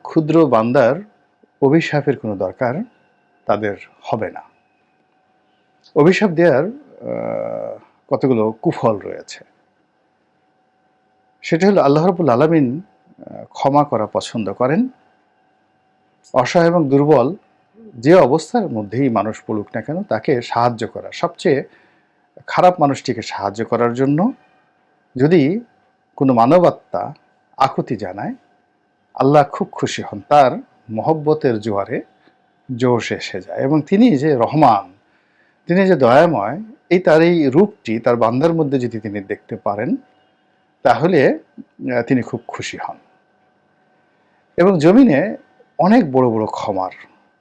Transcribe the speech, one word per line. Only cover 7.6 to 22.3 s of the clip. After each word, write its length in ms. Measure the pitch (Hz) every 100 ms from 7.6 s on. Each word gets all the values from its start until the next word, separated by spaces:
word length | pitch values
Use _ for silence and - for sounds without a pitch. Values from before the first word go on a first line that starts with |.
| 110 107 _ _ _
কতগুলো 440 | 131 139 117 107
কুফল 460 | 110 170 - 120 104
রয়েছে। 460 | 92 85 - - - _ _ _ _ _ _ _ _ _ _ _ _ _ _ _ _ _ _ _
সেটা 240 | - 165 190
হলো 160 | 190
আল্লাহ 240 | 139 147 180
রাব্বুল 220 | 180 151
আলামিন, 520 | 117 156 165 127 143
আহ, 640 | - _ _ _ - 107
ক্ষমা 400 | 113 - 139 135
করা 220 | 123 113 104
পছন্দ 460 | - - 117 98
করেন। 360 | 98 127 170 254 - _ _ _ _ _ _ _ _ _ _ _ _ _
অসহায় 320 | 127 123 180 170
এবং 220 | 175 143
দুর্বল 480 | 139 147 143 127 202 _ _ _ _ 226
যে 200 | 127 117
অবস্থার 540 | 185 131 160 - 247 180
মধ্যেই 400 | 113 101 113 139
মানুষ 340 | 113 107 107 -
পড়ুক 200 | 107 101
না 60 | 117
কেন, 220 | 107 170
তাকে 400 | 208 110 - 127
সাহায্য 460 | - 120 123 113 110
করা, 200 | - -
সবচেয়ে 520 | - 175 - 185 139 - _ _ _ _ _ _